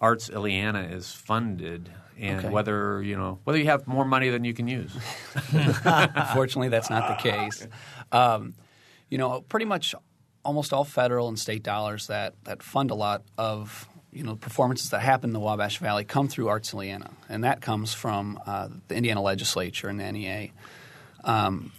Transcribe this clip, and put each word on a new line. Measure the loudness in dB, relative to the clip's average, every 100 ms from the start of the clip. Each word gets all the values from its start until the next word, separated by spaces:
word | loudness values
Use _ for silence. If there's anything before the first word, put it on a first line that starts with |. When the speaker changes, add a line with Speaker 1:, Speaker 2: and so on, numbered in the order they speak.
Speaker 1:
Arts | 4 4 -2
Ileana | -4 -2 0 0 0 -4
is | -8 -10
funded | -12 -2 0 0 -4 -6 -8 -12 -16 -20 -8
and | -4 -2
Speaker 2:
Okay. | 0
Speaker 1:
whether, | 0 2 0 0 -2
you | -2 -4
know, | -4 -4
whether | 0 2
you | 4
have | 2 2
more | 0
money | 4 4 4
than | 0
you | 0
can | -2 -2
use. | -4 -6
<laughs> | -8 -10 -10 -8
Speaker 2:
<laughs> | -8 0 2 4 4 4 6 6 4 2
Fortunately, | 2 2 2 2
that's | 2 2
not | 0 0
the | 0 0
case. | 0 -2 -6 -12 -16 -18 -18 0
Um, | 6 6 4 -2 -12 -20 _ -20 -20 -6
you | 0
know, | 0 -2
pretty | -2 0 0
much | 0 -2 -6 _ _ _ _
almost | -2 0 0
all | 0
federal | 0 2 2 2 0
and | -4
state | -4 -4
dollars | -2 -2 -2 -4 -6
that, | -4 -4 -8
that | -12 -12
fund | -2 0 2
a |
lot | 2 0 0 -4 -4
of, | -2 -2 -8 -14 -18 -20 _
you | -10
know, | -8 -8
performances | -4 4 4 4 0
that | 2
happen | 4 4 4
in |
the | 0
Wabash | 0 2 0 -2
Valley | 0 0
come | 0 2 2
through | 0 0
Arts | 0 -2
Ileana, | -8 -8 -8 -12 -18 -10
and | 0
that | 2 2
comes | 0 -2 -2
from, | -4 -2 -2 -2 -6 -6
uh, | -6 -6 -10 -6
the |
Indiana | 0 2 2
legislature | 2 2 0 -2 -2 -4 -6
and | -6
the |
N | -6 -6
E | -6
A. | -6 -8 -14 -20 -20 -20 -20 -20 -8
Um, | 2 4 4 2 -4